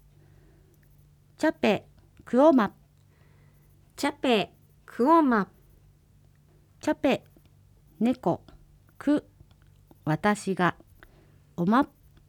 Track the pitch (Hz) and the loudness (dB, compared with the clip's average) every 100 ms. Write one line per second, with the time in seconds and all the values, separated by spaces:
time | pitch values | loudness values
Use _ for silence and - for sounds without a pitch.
0 | _ _ _ _ _ _ _ _ _ _ | _ _ _ _ _ _ _ _ _ _
1 | _ _ _ - 311 - 226 196 - - | _ _ _ -6 -4 -2 -2 -2 -6 -20
2 | _ - - 240 302 262 202 - _ _ | _ -20 -4 4 4 4 0 -6 _ _
3 | _ _ _ _ - _ _ _ _ - | _ _ _ _ -20 _ _ _ _ -8
4 | 285 - 277 220 165 _ _ _ - - | -8 -4 -2 -2 -2 _ _ _ -18 -2
5 | 254 330 285 226 185 - _ _ _ _ | 2 4 4 0 -2 -10 _ _ _ _
6 | _ _ _ _ _ _ _ _ - 302 | _ _ _ _ _ _ _ _ -8 -4
7 | 285 220 - _ _ _ _ _ _ - | -2 -4 -8 _ _ _ _ _ _ -4
8 | 226 254 175 - - - - _ _ _ | -2 -2 -4 -6 -8 -20 -20 _ _ _
9 | - 294 - _ - _ - _ _ - | -4 -4 -6 _ -20 _ -20 _ _ -12
10 | 151 156 208 208 196 180 175 - - - | -6 -2 -2 -4 -6 -4 -4 -4 -18 -20
11 | - - _ _ _ - 175 240 285 _ | -20 -20 _ _ _ -6 0 0 -2 _
12 | _ _ | _ _